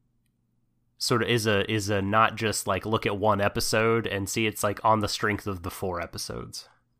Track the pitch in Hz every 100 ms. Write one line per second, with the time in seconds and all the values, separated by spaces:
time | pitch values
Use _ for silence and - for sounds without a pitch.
0 | _ _ _ _ _ _ _ _ _ _
1 | - 123 101 113 107 101 101 110 98 101
2 | 98 107 110 110 113 101 - 95 104 110
3 | - 101 107 101 101 117 - 110 113 117
4 | 107 98 98 - 110 101 107 101 110 110
5 | 104 - 107 101 - 95 87 - 95 87
6 | 82 120 - - - - - _ _ _